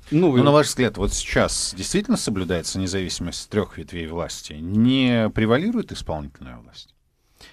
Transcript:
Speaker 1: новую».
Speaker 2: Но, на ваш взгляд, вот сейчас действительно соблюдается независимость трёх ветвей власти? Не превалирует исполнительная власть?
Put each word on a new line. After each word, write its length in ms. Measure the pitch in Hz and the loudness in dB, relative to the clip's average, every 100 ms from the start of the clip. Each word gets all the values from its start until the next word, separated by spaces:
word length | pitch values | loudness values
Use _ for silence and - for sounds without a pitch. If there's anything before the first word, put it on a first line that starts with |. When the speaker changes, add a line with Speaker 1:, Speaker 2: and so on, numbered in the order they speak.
| - | -2
Speaker 1:
новую». 280 | 151 175 123 | 4 6 6
Speaker 2:
Но, 60 | 143 | 6
на 60 | |
ваш 160 | 147 143 | 6 4
взгляд, 300 | - 120 92 | 2 0 0
вот 160 | 101 | -2
сейчас 600 | - - 139 90 - - 92 | -2 0 2 2 0 -6 -6
действительно 400 | 98 190 214 208 | -4 -2 0 0
соблюдается 600 | - 98 87 87 - 95 | 0 -2 -2 -2 -2 -4
независимость 680 | 92 98 90 - 87 - - | -2 -2 -4 -6 -8 -8 -4
трёх 280 | 104 92 - | -4 -4 -6
ветвей 300 | 78 87 80 | -12 -10 -6
власти? 460 | 85 76 - - | -6 -6 -10 -14
Не 760 | 76 85 107 120 135 127 117 107 | -12 -2 2 4 4 2 2 0
превалирует 600 | 107 110 127 202 233 - | 0 2 2 2 -2 -4
исполнительная 680 | - - 78 71 - 64 60 | -8 -8 -8 -10 -14 -18 -18
власть? 320 | 58 - - _ _ _ _ _ - | -20 -20 -20 _ _ _ _ _ -20